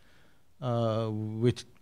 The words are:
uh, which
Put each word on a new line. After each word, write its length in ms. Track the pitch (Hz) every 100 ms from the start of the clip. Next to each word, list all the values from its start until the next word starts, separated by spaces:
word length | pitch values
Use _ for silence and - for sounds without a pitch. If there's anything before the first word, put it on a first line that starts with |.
| - - - - - -
uh, 460 | 127 117 113 110 113
which 580 | 107 107 110 120 - - -